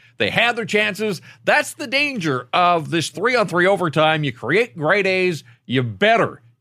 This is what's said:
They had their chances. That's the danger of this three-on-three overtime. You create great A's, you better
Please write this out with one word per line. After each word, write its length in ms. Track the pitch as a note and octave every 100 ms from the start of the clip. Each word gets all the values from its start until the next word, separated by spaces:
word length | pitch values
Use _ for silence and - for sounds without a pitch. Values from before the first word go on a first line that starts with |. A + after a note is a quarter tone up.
| _ -
They 120 | G2+
had 260 | G3 A#3 A#3
their 80 |
chances. 580 | G#3 G#3 G#3+ F#3+ G#3+ E3 - -
That's 300 | - C#4 -
the 120 | - C#4+
danger 640 | C4+ D4 B3+ D#3+ B2+ -
of 380 | F3 F3 E3+ C#3
this 200 | E3 -
three-on-three 560 | - A3+ B3 F3 E3+ F3+
overtime. 560 | G3 F3 D#3 D#3 D#3
You 80 | C#3+
create 440 | A#2+ A2+ F#3 B3 F3
great 300 | D3+ G3+ F#3+
A's, 380 | F#3 F3+ D#3 - _
you 200 | - C3
better 560 | A#2+ F#2+ G#3 A3+ A#2 - _ _